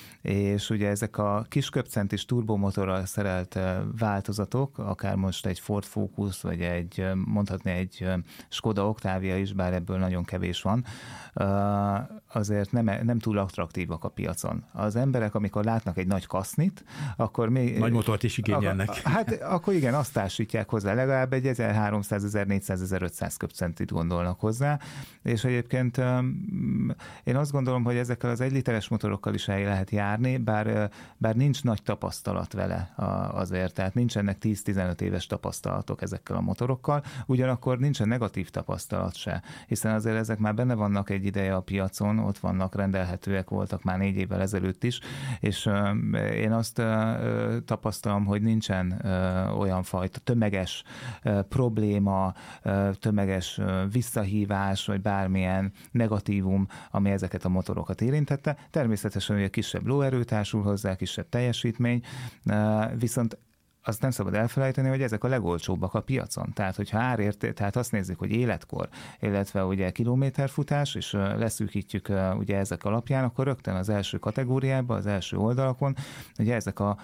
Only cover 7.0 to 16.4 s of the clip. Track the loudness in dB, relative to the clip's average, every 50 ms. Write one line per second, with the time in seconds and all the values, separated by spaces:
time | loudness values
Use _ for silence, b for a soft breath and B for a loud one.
7 | -2 -2 0 0 0 0 0 0 0 0 -2 -4 -2 -2 -2 0 -2 -4 -4 -6
8 | -2 -2 0 -2 -2 B B B B B -12 -4 -2 0 2 2 2 0 0 0
9 | -2 -2 -2 0 0 0 0 0 0 -2 -2 0 0 0 0 0 -2 -2 0 0
10 | 0 0 0 0 -2 -2 -4 -2 -2 -2 -2 -2 0 0 2 2 0 B B B
11 | B B B B B B B -2 0 2 2 2 2 2 2 2 2 2 0 0
12 | -2 -6 -10 -16 -18 _ -4 -4 -2 0 0 0 0 2 2 2 2 2 2 2
13 | 2 2 0 2 0 0 2 2 0 0 -2 -4 -6 -4 -2 -4 -4 -2 -4 -4
14 | -4 -6 -4 -4 -4 -4 -4 -4 -4 -4 -4 -4 -6 -8 -6 -2 -2 0 0 2
15 | 2 2 2 2 0 0 0 0 -2 0 0 0 0 2 0 0 0 -2 -2 -2
16 | 0 0 0 0 -2 -2 -4 -4